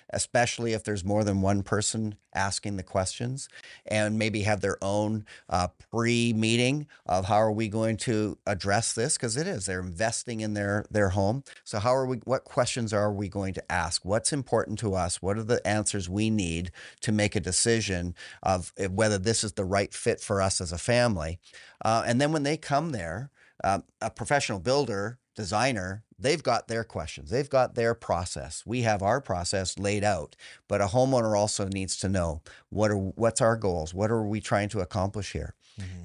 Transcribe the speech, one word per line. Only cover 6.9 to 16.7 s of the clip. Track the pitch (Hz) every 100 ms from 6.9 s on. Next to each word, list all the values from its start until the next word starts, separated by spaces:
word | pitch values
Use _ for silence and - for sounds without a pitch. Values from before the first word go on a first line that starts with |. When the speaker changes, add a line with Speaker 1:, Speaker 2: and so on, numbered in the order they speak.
| - -
Speaker 1:
of | 92 95
how | 104
are | 110
we | 107 113
going | 110 110 110
to | - 107 107 - -
address | 101 95 101 113
this? | - 127 -
'Cause | 123 110
it | 170
is, | 143 92
they're | 92
investing | 92 85 110 117 - 110
in | 110
their, | 104 101 104 -
their | 107 101
home. | 98 98 127 - -
So | - 110
how | 107
are | 131
we, | 135 127
what | 110 127
questions | - - 123 - 110
are | 104 104
we | 101 101
going | 101 95
to | 90 -
ask? | 90 82 -
What's | 90 107 -
important | 147 127 113 - 107
to | 110
us? | 95 82 -
What | 92 104
are |
the | 110 120
answers | - 107 104 104 90
we | 98 110
need | 107 87 82 90